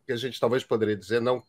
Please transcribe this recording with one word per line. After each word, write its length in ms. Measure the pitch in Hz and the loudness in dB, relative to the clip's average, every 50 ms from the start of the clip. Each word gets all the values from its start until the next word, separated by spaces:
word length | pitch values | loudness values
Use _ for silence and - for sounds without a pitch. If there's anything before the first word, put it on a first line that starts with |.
| _ | _
que 60 | - | -6
a 40 | 123 | -6
gente 240 | 120 120 127 113 - | -4 -6 -6 -4 -2
talvez 240 | - 117 117 131 - | 0 2 2 0 0
poderia 320 | - 127 113 107 104 107 | 0 0 2 2 2 0
dizer, 240 | 98 98 92 110 120 | -2 -2 -2 0 0
não 220 | 117 123 127 123 - | 2 2 0 0 -4